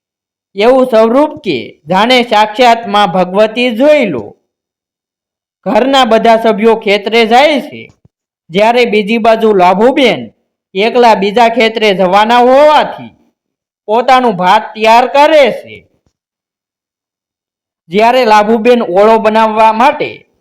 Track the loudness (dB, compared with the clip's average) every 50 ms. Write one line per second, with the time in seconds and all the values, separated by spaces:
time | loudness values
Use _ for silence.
0 | _ _ _ _ _ _ _ _ _ _ _ -2 0 2 2 2 0 2 2 2
1 | 2 2 2 0 0 -2 -4 -8 -8 -6 -6 -6 -8 -12 -18 _ _ -4 -2 -2
2 | 0 0 0 0 0 0 0 0 0 0 0 0 2 2 2 0 -2 -4 -2 -2
3 | -2 0 -2 -2 -4 -2 0 0 -2 0 -2 -4 -4 -4 -2 0 0 2 2 2
4 | 0 -2 -6 -8 -10 -14 -20 _ _ _ _ _ _ _ _ _ _ _ _ _
5 | _ _ _ _ _ _ _ _ _ _ _ _ _ -4 -2 -2 0 0 0 0
6 | 0 2 0 0 2 2 0 2 0 -2 -2 0 0 0 0 0 -2 -2 -4 -2
7 | -2 -2 -2 0 0 2 2 2 2 2 0 -2 -6 -10 -16 -20 -20 -20 _ _
8 | _ _ _ _ _ _ _ _ _ _ -4 -2 0 0 0 0 -2 0 -2 -2
9 | -2 -2 -4 -2 0 0 0 0 0 0 2 2 2 2 2 2 0 0 2 2
10 | 0 0 -2 -4 -8 -14 _ _ _ _ _ _ _ _ -6 -4 -4 -2 0 2
11 | 2 2 2 0 -2 -4 0 0 0 0 0 0 -2 -2 -2 -2 -2 -2 0 0
12 | 0 0 2 0 2 2 2 2 2 2 4 4 4 4 2 2 0 -2 -8 -14
13 | -18 -20 -20 _ _ _ _ _ _ _ _ _ _ _ _ _ _ -4 -4 -2
14 | 0 2 0 2 2 -2 -2 -2 0 0 0 0 -2 -4 -8 -2 0 2 2 2
15 | 2 2 0 2 2 4 4 2 2 2 -2 -6 -12 -18 -20 -20 _ _ _ _
16 | _ _ _ _ _ _ _ _ _ _ _ _ _ _ _ _ _ _ _ _
17 | _ _ _ _ _ _ _ _ _ _ _ _ _ _ _ _ _ _ -2 0
18 | 0 2 2 0 2 2 2 2 2 2 -2 0 2 0 0 0 0 -2 0 2
19 | 2 4 2 2 0 0 0 0 0 0 0 0 0 0 2 2 0 0 0 -2
20 | -8 -10 -10 -16 _ _ _ _